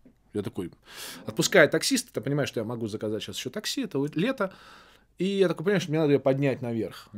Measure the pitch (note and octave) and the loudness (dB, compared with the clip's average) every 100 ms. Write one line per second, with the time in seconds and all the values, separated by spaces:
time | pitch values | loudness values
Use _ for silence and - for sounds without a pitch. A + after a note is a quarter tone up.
0 | - _ _ G#2 G2+ - F2 - - - | -20 _ _ -6 -6 -6 -8 -10 -20 -16
1 | - - - - D#3 G3 C#3+ D#3+ - B2 | -14 -14 -8 -2 4 6 6 4 0 -2
2 | - - A#2 D3 B2 B2 A2 A#2 A#2 G2+ | -2 -6 -2 -2 -2 -4 -6 -4 -4 -4
3 | A2 G#2+ G2+ F#2 B2+ G#3+ - - A3+ C3+ | -4 -4 -6 -8 -8 -8 -6 -4 -4 -2
4 | D3 D3+ G#3+ C4 F#3+ - - - - - | -2 0 0 0 -4 -6 -20 -20 -20 -20
5 | _ - F#3 G3 F3+ E3 E3 G3 - D#3 | _ -4 0 2 2 2 0 0 0 2
6 | D#3 C#3 C3+ C3+ C#3 A#2+ A#2+ A#2 F#2+ - | 4 4 4 2 2 0 -2 -2 -4 -6
7 | - | -14